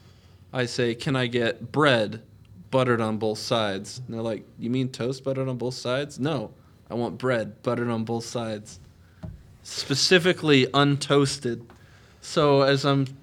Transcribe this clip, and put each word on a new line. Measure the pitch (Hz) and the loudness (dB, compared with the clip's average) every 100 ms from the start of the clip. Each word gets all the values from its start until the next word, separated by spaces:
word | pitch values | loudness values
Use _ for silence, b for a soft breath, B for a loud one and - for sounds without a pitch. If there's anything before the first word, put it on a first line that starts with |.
| b b b b b | b b b b b
I | 131 120 | -4 -4
say, | - 120 | 0 -2
"Can | 113 151 131 | -2 -2 -2
I | 123 | 0
get | 120 117 - 117 | 0 -2 -4 -4
bread | 131 147 120 101 110 - - - - - | 2 4 4 2 -4 -14 -20 -20 -20 -2
buttered | 131 123 117 | 2 4 2
on | 110 110 | 0 0
both | 110 107 | -2 -2
sides?" | - 120 107 98 107 - 123 | -2 0 0 -4 -8 -12 -10
And | |
they're | 113 | -6
like, | 113 110 - - | -4 -6 -10 -10
"You | 113 | -4
mean | 127 127 | -2 -2
toast | 131 120 135 | -4 -6 -4
buttered | 135 135 131 | -4 -4 -4
on | 123 | -4
both | 120 | -6
sides?" | 123 120 127 147 117 | -6 -4 -4 -4 -4
"No, | 135 143 107 - b b b | -4 -4 -6 -14 b b b
I | |
want | 117 117 117 | -4 -4 -4
bread | 127 120 104 - | -2 -2 -2 -6
buttered | 123 120 120 | -4 -2 -2
on | 113 | -2
both | 113 117 | -2 -6
sides. | 113 123 113 107 104 - - - b b - - - - | -6 -8 -6 -8 -10 -20 -20 -20 b b -16 -16 -20 -20
Specifically | - - - 139 - 185 175 170 156 139 127 | -14 -8 -4 0 4 6 6 2 6 6 6
untoasted." | 139 143 139 - 143 139 - 120 117 - B B B B B | 4 4 2 2 4 4 0 -6 -6 -10 B B B B B
So | - 180 147 139 | -6 2 4 4
as | 139 139 | 4 2
I'm | 143 139 131 - | 2 2 0 -6